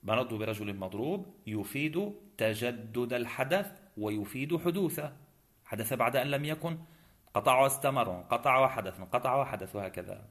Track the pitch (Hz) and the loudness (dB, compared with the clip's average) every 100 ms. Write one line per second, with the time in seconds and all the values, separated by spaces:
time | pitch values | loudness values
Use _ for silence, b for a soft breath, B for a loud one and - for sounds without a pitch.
0 | 101 110 127 113 107 107 104 98 95 98 | 0 0 0 -4 -4 -4 -6 -6 -6 -4
1 | 131 190 180 - - 107 101 135 151 151 | -4 -4 -6 -14 -6 -6 -4 -2 -2 -2
2 | 208 202 - - 110 110 120 117 110 110 | -4 -6 -16 -2 0 2 -2 -4 -6 -2
3 | 123 123 120 - 135 180 202 - - - | -2 -2 -4 -2 0 2 0 -10 -18 -6
4 | 107 107 101 127 143 170 170 170 180 - | -2 -2 -4 -4 -2 0 0 0 0 -2
5 | 147 - - _ _ _ - 107 110 127 | -8 -10 -20 _ _ _ -10 -6 -2 2
6 | 117 131 135 139 147 156 170 165 B B | 2 4 2 0 -2 -4 -4 -6 B B
7 | B B B - 104 127 139 135 143 135 | B B B 0 6 8 6 4 0 2
8 | 110 90 90 117 139 131 131 120 95 92 | 0 -2 -2 0 4 6 6 4 -6 -8
9 | 95 120 131 131 135 101 95 104 95 92 | -2 0 2 2 0 -2 -6 -6 -6 -6
10 | 90 98 104 | -8 -10 -14